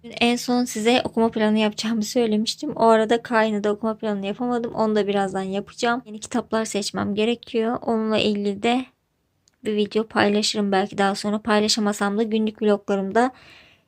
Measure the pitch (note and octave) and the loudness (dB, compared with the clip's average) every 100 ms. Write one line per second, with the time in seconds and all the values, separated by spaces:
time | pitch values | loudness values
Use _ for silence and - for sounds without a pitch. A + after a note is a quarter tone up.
0 | A#3 - A#3+ A#3+ - B3 B3 A3 A3 B3+ | -12 -2 0 0 0 -2 -2 -2 2 2
1 | - A3+ A3+ A3+ G#3+ G#3+ G#3+ G#3+ A3 A3+ | 2 0 0 2 2 2 0 -2 -4 -2
2 | G#3 B3+ A#3 G#3+ A3+ - D4+ - A3+ A3 | -2 0 0 0 -2 -6 -6 2 4 6
3 | A3 A#3 - A3+ A3 G#3 G#3 G#3 A3 G#3+ | 4 0 2 2 2 0 -2 -2 -2 -4
4 | A3 G3+ G3 G#3 B3 A#3+ A#3 - A3 G#3+ | -4 -4 -4 -4 -4 -2 -4 -2 2 2
5 | G3+ G3+ G3 F#3+ F#3+ G3 G3 - A#3+ B3 | 2 0 0 -2 -4 -4 -6 -4 -2 -2
6 | A3 G#3+ - A#3+ G#3+ A3+ A3 G3+ G3+ F#3+ | -6 -16 -6 -4 -2 -2 -2 -4 -4 -4
7 | G3+ G3+ A3 A#3 - A3+ A3+ B3 - A3 | -2 0 0 -2 -4 -2 -2 -2 -2 -2
8 | A3 G#3+ G#3+ G3+ G3+ G3 A#3 B3+ B3+ _ | 0 2 2 0 -2 -2 0 0 -4 _
9 | _ _ _ _ _ _ G#3+ G#3 G#3 G#3+ | _ _ _ _ _ _ -4 -2 0 -2
10 | A3 G#3+ G#3 G#3 G#3 G#3+ G3+ F#3+ G3+ - | -2 2 2 2 0 -2 0 0 0 0
11 | G3 G3+ G#3 G#3+ A3 G#3 G#3+ A3 G#3 G#3 | 0 0 -4 -2 0 2 2 0 0 0
12 | G3+ G3+ A3+ A3 G#3+ - G#3 G3+ - G3 | -2 0 0 0 -2 0 2 2 0 -2
13 | F#3+ A3+ B3+ - - - - _ | 0 2 0 -2 -20 -20 -20 _